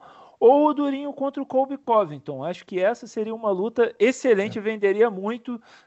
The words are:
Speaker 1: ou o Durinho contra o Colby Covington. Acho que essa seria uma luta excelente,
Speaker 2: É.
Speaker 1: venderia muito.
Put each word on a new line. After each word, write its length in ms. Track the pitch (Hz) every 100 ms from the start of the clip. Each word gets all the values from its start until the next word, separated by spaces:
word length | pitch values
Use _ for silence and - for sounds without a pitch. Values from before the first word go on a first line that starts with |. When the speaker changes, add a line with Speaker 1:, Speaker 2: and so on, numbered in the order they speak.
| - - - _
Speaker 1:
ou 300 | 226 285 302
o 60 |
Durinho 360 | 285 285 277 285
contra 320 | - 277 277
o 40 | 269
Colby 320 | 262 269 277
Covington. 680 | - 220 175 147 147 135
Acho 220 | 151 180 -
que 120 | 180
essa 280 | 190 240 226
seria 280 | 226 220
uma 160 | 220 220
luta 440 | 185 220 233 226 -
excelente, 600 | 226 - 208 202 214 226
Speaker 2:
É. 20 |
Speaker 1:
venderia 480 | 208 214 202 202 233
muito. 500 | 185 202 240 247 233 - -